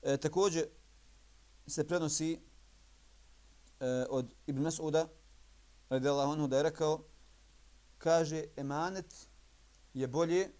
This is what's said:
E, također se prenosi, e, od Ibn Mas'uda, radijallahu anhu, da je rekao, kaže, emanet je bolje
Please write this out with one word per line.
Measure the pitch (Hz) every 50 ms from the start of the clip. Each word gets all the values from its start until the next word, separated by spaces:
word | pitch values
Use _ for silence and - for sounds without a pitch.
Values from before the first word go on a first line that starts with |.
| -
E, | 131 139
također | 139 - 156 151 175 196 202 165 165 156 - - - - - - - - - - - - - - - - - - - -
se | - 143 - 151
prenosi, | 156 170 175 165 151 151 - 156 160 165 - - - - - - - - - - - - - - - - - - - - - - - - - - - - -
e, | 135 127 127 127 127 -
od | - 131 123 117 - - -
Ibn | - 143 131 143
Mas'uda, | 160 160 - 156 156 147 160 160 160 - - - - - - - - - - - - - - - -
radijallahu | 131 131 127 143 143 143 139 139 147
anhu, | 156 151
da | 139 127
je | 135 147
rekao, | 160 156 160 160 156 156 156 - - - - - - - - - - - - - - - - - - - -
kaže, | - 165 165 165 165 147 151 160 151 - -
emanet | - 139 139 139 147 160 180 190 190 185 - - - - - - - - - - - - - - - - - -
je | 131 131 127
bolje | 123 151 170 165 170 180 190 185 - -